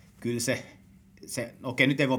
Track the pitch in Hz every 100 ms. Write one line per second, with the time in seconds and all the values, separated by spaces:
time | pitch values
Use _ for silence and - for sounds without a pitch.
0 | - - 117 120 127 117 - - - -
1 | - - - - 113 - 127 123 131 143
2 | 139